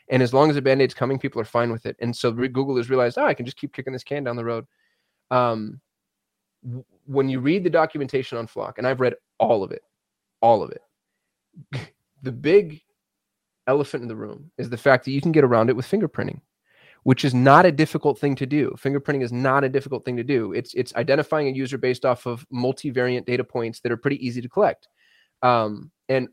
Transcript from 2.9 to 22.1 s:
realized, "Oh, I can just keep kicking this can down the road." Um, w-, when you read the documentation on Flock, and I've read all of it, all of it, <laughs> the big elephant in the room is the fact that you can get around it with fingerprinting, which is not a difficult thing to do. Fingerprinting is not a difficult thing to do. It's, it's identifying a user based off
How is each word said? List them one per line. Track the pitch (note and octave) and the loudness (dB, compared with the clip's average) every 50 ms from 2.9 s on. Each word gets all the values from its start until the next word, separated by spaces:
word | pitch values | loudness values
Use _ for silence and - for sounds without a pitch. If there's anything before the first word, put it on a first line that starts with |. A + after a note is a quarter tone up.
realized, | C3+ B2+ B2 A#2+ - | 0 2 2 0 0
"Oh, | B3+ D4+ | 0 0
I | B3+ C#3 | 0 0
can | - A#2+ | -2 -6
just | B2+ - | -10 -10
keep | - D3 C3+ - | -12 -12 -12 -10
kicking | - B2+ C3 | -10 -10 -10
this | C3 B2 - | -10 -10 -8
can | - C#3+ D3 C#3 | -8 -8 -6 -4
down | A#2+ A#2+ | -6 -6
the | A#2+ A2+ | -4 -4
road." | A#2 A#2 A2+ A#2 - _ _ _ _ _ _ _ _ _ _ _ - | -4 -6 -6 -8 -12 _ _ _ _ _ _ _ _ _ _ _ 0
Um, | B2+ B2+ B2 A#2+ A2+ A2 G#2+ G#2+ - C3+ _ _ _ _ _ _ _ _ _ _ _ _ _ _ _ _ - | 2 2 2 2 0 -2 -6 -8 -12 -16 _ _ _ _ _ _ _ _ _ _ _ _ _ _ _ _ -14
w-, | B2 A#2+ C3 - _ _ _ _ | -12 -12 -12 -14 _ _ _ _
when | C#3+ C3+ C#3 C3+ | -2 0 2 2
you | C3+ C3 C3 | 2 0 0
read | B2+ C#3+ F3 G3+ F3 | 0 0 0 0 0
the | E3+ | 2
documentation | D#3 E3 D#3+ D#3 - D3 C#3 B2+ - C3 C3 - B2+ | 2 2 2 0 -2 -6 -6 -4 -2 -4 -4 -4 -6
on | A#2 A2+ | -8 -8
Flock, | - - A#2 G#2 - - | -8 -10 -10 -10 -10 -8
and | G#2+ B2 | -4 -2
I've | B2+ C3 B2 | -2 0 0
read | B2+ A#2+ - - _ _ _ - | 0 0 0 -4 _ _ _ 0
all | A2+ A2+ A#2 G#2 F#2+ | 2 2 2 2 0
of | E2+ | -4
it, | E2 - - _ _ _ _ _ _ _ _ _ _ _ | -8 -12 -16 _ _ _ _ _ _ _ _ _ _ _
all | A2+ A#2 A2+ G2 | 4 4 4 4
of | D#2 - | 2 -4
it, | - - - _ _ _ _ _ _ _ _ _ _ _ _ _ _ E3 - _ C#3 B2+ - - _ _ _ | -8 -14 -18 _ _ _ _ _ _ _ _ _ _ _ _ _ _ -20 -16 _ -12 -12 -12 -14 _ _ _
<laughs> | _ _ _ | _ _ _
the | C3 B2+ | -10 -10
big | A#2 B2+ - D3 F#3 G#3 G3 D#3 D3+ - _ _ _ _ _ _ _ _ _ _ _ _ _ _ _ _ _ | -8 -4 2 4 4 4 4 2 -4 -18 _ _ _ _ _ _ _ _ _ _ _ _ _ _ _ _ _
elephant | B2+ C3+ D3 C#3 - - C3+ A#2+ | 0 0 0 0 -2 -6 -8 -8
in | |
the | A2+ A2 | -10 -10
room | A2 A2 G#2+ G#2+ - D3 E3 _ - | -12 -12 -14 -14 -16 -20 -16 _ -10
is | B2 A#2 | -8 -8
the | A#2+ | -8
fact | A2 - C#3+ C3 B2 - | 0 4 4 4 4 2
that | C3 | -2
you | C3+ C#3 | -4 -2
can | - E3+ | 0 2
get | D#3 D#3 C#3 | 4 6 6
around | A#2+ A#2+ A2+ A2+ B2 | 6 6 4 4 2
it | A#2 | 2
with | A#2+ A#2+ | 0 -2
fingerprinting, | - G3 A3 F#3+ D3 - - G#2+ - - - - _ _ _ _ _ _ _ _ _ _ _ | -2 -2 -2 -2 -2 -4 -6 -6 -6 -8 -10 -16 _ _ _ _ _ _ _ _ _ _ _
which | - B2+ B2+ - - | 2 2 2 2 2
is | C#3 B2+ | 2 2
not | B2 B2+ C3+ C#3+ E3 F#3 | 4 6 8 8 8 8
a | F3+ | 6
difficult | D3 C#3 D#3 - - D3+ - D3 C3+ - | 4 2 0 0 -2 0 0 0 0 0
thing | - C#3+ C3+ | -2 -2 -2
to | - C#3 | -2 -4
do. | B2+ D3 D3+ B2+ - - | -2 -2 -2 -2 -2 -4
Fingerprinting | - - C3+ C#3 C#3+ C#3 - D3 C3+ B2+ | -6 -4 -4 -4 -4 -4 -4 -4 -2 -4
is | A#2 | -4
not | A#2+ B2 C3+ C3 C3 C#3 C#3 | -4 -2 0 0 2 2 0
a | C3 | 0
difficult | C3+ C3+ - C#3 C3+ A2+ - | -2 -4 -4 -4 -8 -8 -6
thing | C3 B2 | -6 -6
to | A#2+ A#2+ | -4 -2
do. | C3 C#3 A#2 A2 F#2+ E2 | 0 0 0 0 -2 -4
It's, | A2+ A#2 - - | -6 -8 -4 -4
it's | - B2 - - | -6 -6 -4 -4
identifying | A#2+ A#2+ - C#3 D#3 D3 - E3 D#3 D3 | -4 0 0 0 0 0 0 -2 -2 -2
a | C3+ | -2
user | C3+ C3+ C3+ B2 C#3 A#2 | -4 -4 -6 -6 -6 -2
based | C3 B2+ B2 - - | -2 -2 -2 0 0
off | C3 | -2